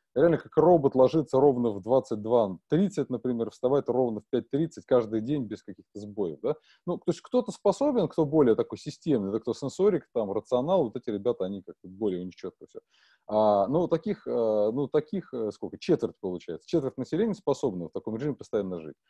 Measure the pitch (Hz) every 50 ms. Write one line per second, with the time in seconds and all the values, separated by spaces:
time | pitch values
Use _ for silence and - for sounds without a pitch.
0 | _ _ _ 123 156 175 160 - - - - - 151 175 180 165 139 135 - 127
1 | 131 123 - 160 143 - - 131 139 147 127 123 120 117 101 101 92 110 127 135
2 | - - 117 104 104 110 120 120 110 98 90 - _ _ 151 165 202 190 - 156
3 | 135 - 131 113 - 127 123 117 113 107 - - - 127 139 139 113 - 120 127
4 | 131 120 110 104 - _ - 120 117 - - 143 165 156 - - - - 135 123
5 | 113 104 110 113 110 123 151 147 123 101 107 - - - 95 - - _ _ 104
6 | 104 104 101 107 98 85 76 69 95 127 151 - _ _ _ _ _ 175 175 -
7 | - - 170 - - - - 247 - - 170 - - 202 185 - 277 302 262 240
8 | 175 139 - - 160 139 151 160 143 120 110 110 113 - 113 - - 151 - -
9 | _ 170 143 113 98 98 104 113 - 123 110 - - 131 - - 190 214 185 143
10 | - _ - 120 110 98 98 107 - - 127 123 131 160 190 185 143 110 - 127
11 | - - 104 101 101 120 117 - 95 92 101 98 - - 82 _ - 92 95 98
12 | 110 101 92 87 90 92 - - - 92 - _ 85 - - - - _ _ _
13 | _ _ _ _ _ - 107 107 107 107 104 98 98 101 139 170 175 - - -
14 | - 208 196 - - 120 120 120 117 110 107 107 104 110 113 139 143 127 - 151
15 | 147 - - 190 - - - 120 110 104 - - - 90 - - - - 165 -
16 | - 95 - _ - 95 90 85 - - 80 76 - - - 165 135 127 - -
17 | 123 - - 170 226 226 190 - - 147 135 - - 123 92 90 82 78 - 92
18 | - 110 110 113 139 151 127 - - - - 107 98 92 90 85 78 78 - -
19 | _ _